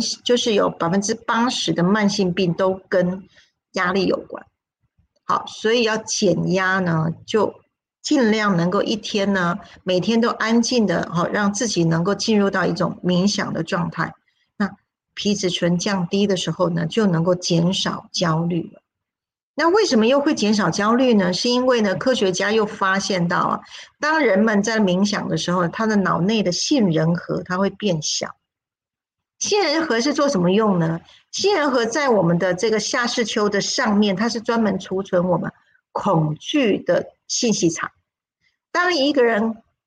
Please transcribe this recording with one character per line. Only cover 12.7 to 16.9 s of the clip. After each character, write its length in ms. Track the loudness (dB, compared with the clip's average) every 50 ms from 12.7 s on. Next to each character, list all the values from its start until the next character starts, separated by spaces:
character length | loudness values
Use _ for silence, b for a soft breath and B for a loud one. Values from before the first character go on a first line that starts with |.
| -2
种 260 | -2 -2 -4 -4 -4 -2
冥 220 | 0 0 2 2
想 260 | 0 0 -2 -4 -6 -4
的 100 | -6 -6
状 260 | -4 -4 -4 -4 -4
态。 240 | -4 -6 -6 -6 -8 _ _ _ _ _ _ _ _
那 120 | -4 -4 -4 -6 -10 _ _ _ _ _ _ -12
皮 220 | -6 -2 -2 -2
质 120 | 0 -2 -2
醇 300 | -2 0 0 0 0 0
降 280 | 0 -2 -2 -2 -2 -2
低 180 | 0 0 0
的 100 | 0 0
时 140 | -2 -2 -4
候 180 | -2 0 0 0
呢， 160 | 0 -2 -4
就 200 | -2